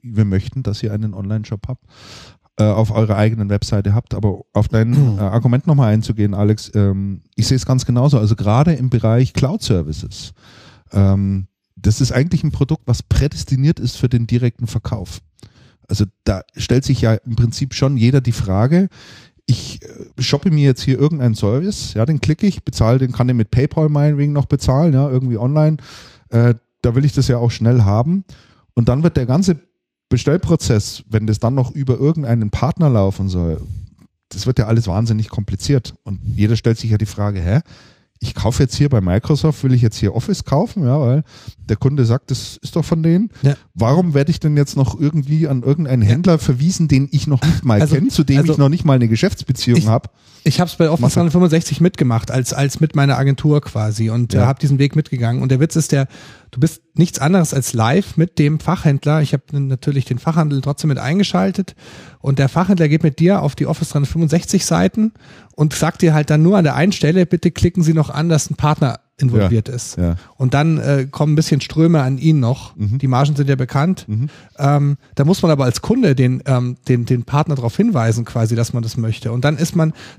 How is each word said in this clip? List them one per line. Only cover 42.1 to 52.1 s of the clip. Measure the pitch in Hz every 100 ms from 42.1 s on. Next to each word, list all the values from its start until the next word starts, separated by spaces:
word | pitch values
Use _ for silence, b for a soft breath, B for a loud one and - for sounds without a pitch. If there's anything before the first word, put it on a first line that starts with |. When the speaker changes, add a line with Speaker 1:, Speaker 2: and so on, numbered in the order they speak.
| 120 -
Speaker 1:
das | 131 - -
ist | - 170
doch | 151
von | 165
denen. | 160 175 226 B
Speaker 2:
Ja. | 139 139 B 87
Speaker 1:
Warum | 113 156 180 139
werde | 143
ich | -
denn | 160 147
jetzt | 139 143
noch | 131 -
irgendwie | 147 160 135 156 156
an | 131
irgendeinen | 120 151 143 127
Speaker 2:
Ja. | 104
Speaker 1:
Händler | 127 180 160
verwiesen, | - 127 160 190 156
den | 131 139
ich | 143 -
noch | 135
nicht | 156 -
mal | 120 104
Speaker 2:
Also, | -
Speaker 1:
kenne, | 135 233
zu | -
dem | 139 139
Speaker 2:
also | 165
Speaker 1:
ich | 147
noch | 139
nicht | 170 151
mal |
eine | 131 117
Geschäftsbeziehung | 113 - - - 123 - 120
Speaker 2:
ich, | 110
Speaker 1:
hab? | 117 - b b b 156
Speaker 2:
ich | 156
hab's | 175 -
bei | 160
Office | 165
Speaker 1:
Mach | 120
Speaker 2:
dreihundertfünfundsechzig | - 170 175 180 160 - 143
mitgemacht | 180 - 135